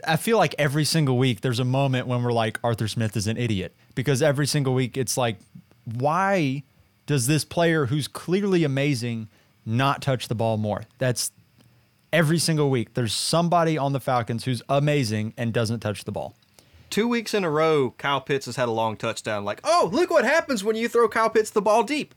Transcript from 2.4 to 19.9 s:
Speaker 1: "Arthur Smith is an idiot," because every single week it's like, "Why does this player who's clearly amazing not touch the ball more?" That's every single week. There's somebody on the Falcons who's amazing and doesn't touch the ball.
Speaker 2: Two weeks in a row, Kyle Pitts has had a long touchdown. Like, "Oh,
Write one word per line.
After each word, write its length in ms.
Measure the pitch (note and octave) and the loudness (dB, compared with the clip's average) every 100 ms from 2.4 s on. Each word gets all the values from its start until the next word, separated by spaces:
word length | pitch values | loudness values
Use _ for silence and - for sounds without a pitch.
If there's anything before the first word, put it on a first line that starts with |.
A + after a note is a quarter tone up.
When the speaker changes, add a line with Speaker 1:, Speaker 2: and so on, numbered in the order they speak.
| A2 - | 0 0
Speaker 1:
"Arthur 240 | A#2 A2 A2 | -2 -2 -2
Smith 280 | A#2 A2 A2+ | -2 -2 -2
is 120 | G#2 | -2
an 100 | A2+ | -2
idiot," 380 | A#2+ G2 E2 _ _ | -2 -2 -4 _ _
because 300 | - D3 C3 | -4 0 2
every 240 | D3+ C3+ C#3+ | 2 2 0
single 260 | D3+ C3 | 0 0
week 240 | B2+ B2 C3+ | 0 -2 -2
it's 180 | B2 - | -2 0
like, 200 | A#2+ G2+ _ - _ _ A#2+ | -2 -4 _ -20 _ _ -10
"Why 800 | A#2+ C#3 E3+ G3 G3 C#3 C#3 - _ _ _ - | -2 0 2 2 2 0 -2 -10 _ _ _ -2
does 220 | C#3+ A#2+ | 0 2
this 180 | D3+ - | 0 0
player 400 | F3 E3+ D#3+ B2+ | 0 2 2 0
who's 220 | D3+ - | -2 -4
clearly 560 | - - F#3+ G3+ F3 | -10 -2 0 2 2
amazing 640 | D3 C3+ D3 B2 A#2+ A2+ A2 _ _ _ | 2 2 0 0 -2 -6 -8 _ _ _
not 380 | A2 A#2 C#3 - | -4 2 2 0
touch 280 | - B2+ - | -2 -2 -2
the 60 | A2 | -2
ball 220 | A2+ A2 | 0 0
more?" 280 | G#2+ G2 - - | -2 -4 -8 -2
That's 340 | C3 A#2 - _ _ _ _ _ _ _ - | -2 0 -4 _ _ _ _ _ _ _ -2
every 260 | D#3 D3+ E3 | 2 4 2
single 300 | E3+ D#3 C#3+ | 2 2 2
week. 240 | B2+ G#2+ | 0 -2
There's 200 | - A2+ | -2 -2
somebody 640 | - - E3 E3+ F3 D#3+ D#3 | -2 0 0 4 4 2 2
on 140 | C#3 | 0
the 60 | C#3 | -2
Falcons 460 | - B2 A#2 A#2 C3 | 0 0 0 -4 -2
who's 160 | A#2+ - | -4 0
amazing 640 | C#3 D3 D3 A2 G#2+ A2 - | 0 2 2 0 -2 -4 -4
and 140 | A#2 | -2
doesn't 280 | A#2 G#2+ A2+ | 0 -2 -2
touch 240 | G#2+ F#2+ - | -4 -6 -8
the 60 | |
ball. 220 | F2+ C2 - _ _ _ - - | -8 -10 -14 _ _ _ -20 -6
Speaker 2:
Two 180 | G3 A#3 | -2 0
weeks 260 | A#3+ G#3+ | 0 -2
in 120 | G#3+ F3 | -2 0
a 40 | |
row, 440 | D3 D#3+ D3+ B2 - | 2 4 2 0 -2
Kyle 220 | C#3+ C#3 | -2 -2
Pitts 280 | - C3+ B2+ | -2 -4 -4
has 100 | B2+ | -2
had 100 | A#2+ | -2
a 40 | |
long 260 | A2+ A2+ G#2 | 0 -2 -2
touchdown. 480 | A#2 G#2 A#2 G#2 G2+ | -6 -6 -6 -4 -4
Like, 160 | - | -4
"Oh, 260 | D4+ F4 G#3 | 0 2 2